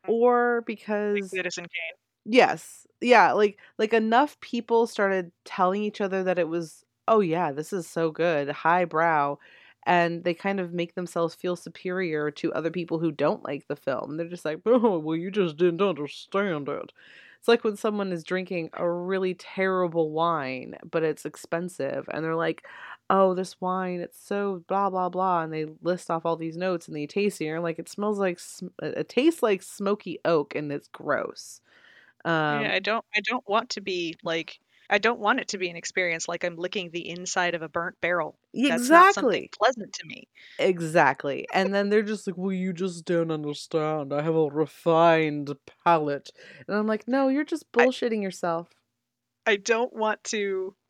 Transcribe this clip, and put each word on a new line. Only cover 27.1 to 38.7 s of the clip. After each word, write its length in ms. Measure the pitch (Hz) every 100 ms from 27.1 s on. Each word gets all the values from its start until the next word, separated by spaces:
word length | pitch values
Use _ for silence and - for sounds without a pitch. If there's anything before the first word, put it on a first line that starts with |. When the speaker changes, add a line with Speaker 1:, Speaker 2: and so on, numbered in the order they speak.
| 202 208 -
Speaker 2:
it, 40 | 156
and 40 |
you're 100 | 160
like, 180 | 170 165
"It 80 | 170
smells 300 | - 208 202
like 200 | 190 175
sm-, 280 | - - 180 -
it, 160 | 151 -
it 120 | -
tastes 320 | - 311 330
like 180 | 226 190
smoky 580 | - - 196 208 190 - 160
oak, 300 | 165 147 -
and 160 | 151
it's 140 | 143 _
gross." 720 | - 147 135 - - - - _ _ - - _ _ 165
Um, 80 | 160 151
Speaker 1:
Yeah, 240 | 147 220
I 60 | 185
don't, 260 | 196 220 - 208
I 60 |
don't 260 | 208 254 -
want 240 | 208 247
to 100 | -
be, 340 | 196 180 165 160
like, 360 | 175 165 160 - _ _ _
I 80 | 202
don't 200 | 214 240
want 200 | 208 254
it 80 | -
to 80 | 196
be 120 | 180
an 60 | 170
experience 520 | - - 175 165 -
like 160 | 175 175
I'm 100 | 165
licking 360 | 180 208 175
the 180 | 170 -
inside 460 | 175 180 190 175 170
of 60 |
a 80 | 156
burnt 300 | 175 175 -
barrel. 380 | 170 175 156 - _
Speaker 2:
Yeah, 140 | -
Speaker 1:
That's 220 | 269